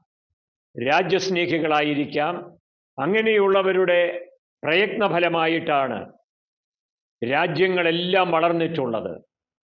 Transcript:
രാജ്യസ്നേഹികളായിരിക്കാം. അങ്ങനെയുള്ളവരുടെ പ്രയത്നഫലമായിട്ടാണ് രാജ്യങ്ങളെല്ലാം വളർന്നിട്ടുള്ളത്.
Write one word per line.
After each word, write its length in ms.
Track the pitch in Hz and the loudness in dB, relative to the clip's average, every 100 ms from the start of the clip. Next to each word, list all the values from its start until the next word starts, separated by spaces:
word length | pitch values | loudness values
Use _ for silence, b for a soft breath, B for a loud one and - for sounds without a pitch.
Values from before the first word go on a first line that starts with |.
| _ _ _ _ _ _ _ - | _ _ _ _ _ _ _ -6
രാജ്യസ്നേഹികളായിരിക്കാം. 1600 | 123 160 175 185 190 175 175 160 156 151 151 147 147 147 151 175 - - _ _ _ - | 0 2 2 0 0 -2 0 -2 0 0 0 -2 -2 -2 -4 -4 -12 -20 _ _ _ -6
അങ്ങനെയുള്ളവരുടെ 1040 | 143 214 220 214 196 196 190 185 180 175 175 - - _ _ _ | -2 0 2 2 4 2 2 2 2 2 2 -2 -12 _ _ _
പ്രയത്നഫലമായിട്ടാണ് 1300 | 143 170 202 247 196 170 175 165 160 165 160 143 131 104 - - _ _ _ _ _ _ _ _ _ _ | -2 0 0 0 0 0 0 0 0 -2 0 0 0 -4 -10 -18 _ _ _ _ _ _ _ _ _ _
രാജ്യങ്ങളെല്ലാം 1040 | 117 143 175 156 185 180 165 170 180 190 180 | -2 0 0 0 0 2 0 0 0 0 2
വളർന്നിട്ടുള്ളത്. 840 | 165 170 170 160 160 123 110 95 78 - _ _ _ | 2 2 0 -2 -2 -4 -4 -6 -10 -16 _ _ _